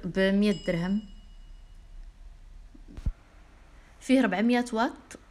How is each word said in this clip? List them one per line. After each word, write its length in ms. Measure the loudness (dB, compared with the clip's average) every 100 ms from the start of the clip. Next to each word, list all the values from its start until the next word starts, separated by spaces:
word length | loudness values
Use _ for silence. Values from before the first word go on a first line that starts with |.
بمية 600 | -4 2 4 4 4 2 0
درهم، 360 | -2 0 -2 -4 -16 -20 -20 -20 -20 -20 -20 -18 -18 -16 -18 -20 -20 -20 -20 -20 -20 -18 -6 -6 -6 -10 -20 -20 -20 -20 -20 -20 -8
فيه 200 | 2 4
ربعمية 440 | 4 2 4 2 2
واط، 460 | 0 0 -2 -18 -20 -20